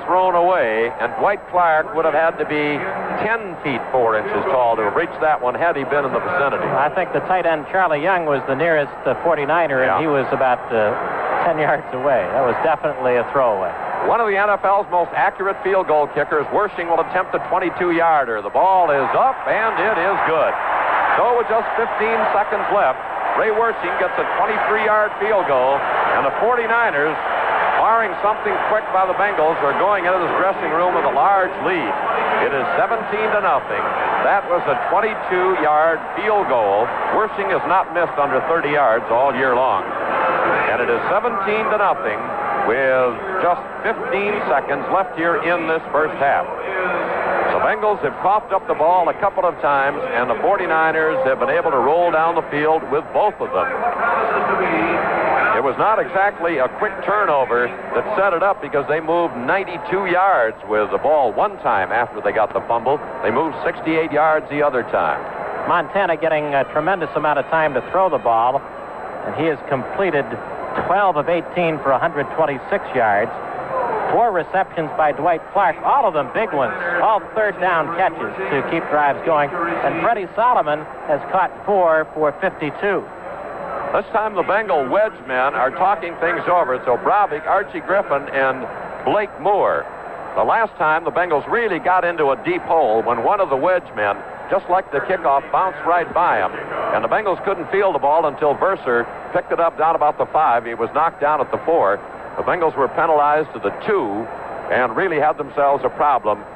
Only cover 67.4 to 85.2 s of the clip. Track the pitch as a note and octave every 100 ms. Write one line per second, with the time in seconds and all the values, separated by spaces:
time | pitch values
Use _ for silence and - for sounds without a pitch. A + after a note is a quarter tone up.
67.4 | B2+ E3 D#3 B2+ - F3+ F#3+ C3+ A#2 A2+
68.4 | B2 C3+ - - - - - - - A#2
69.4 | D#3+ C#3 - C3+ - - F#3+ D3 - A2+
70.4 | - - - - - F#3+ G3 D3+ D#3+ E3+
71.4 | D#3 F3+ E3 D3+ C3+ B2+ E3 D3 C#3 -
72.4 | D3+ C3 - G3 - B2+ A2 G2+ A#2 -
73.4 | - - - - - - - - A#3+ F3
74.4 | D3+ F#3+ F#3+ E3+ D3+ - D3+ C#3 E3+ D#3+
75.4 | - G3+ F3+ D3 - C4 A3 D3+ C3+ G3
76.4 | A3+ C#3+ B2 - - - A3 G#3 - A3
77.4 | G#3 - F3+ E3 D#3 E3+ F3+ E3 - -
78.4 | - C#3 B2+ E3 - D3+ C#3+ C3 - D3+
79.4 | C#3+ F3 E3+ E3 C#3+ E3 F#3+ A3+ F3 G3+
80.4 | A#3+ A3 D3+ D3+ D#3 - - C#3+ - F#3+
81.4 | E3 - F#3+ G3+ E3+ D#3+ D3+ D#3 D3+ -
82.4 | F#3+ - D3 - G3+ F3 - - - -
83.4 | - - - - - F#3+ - G#3+ G#3+ G3
84.4 | - G3+ G#3+ D#3+ C3 F#3+ G#3+ -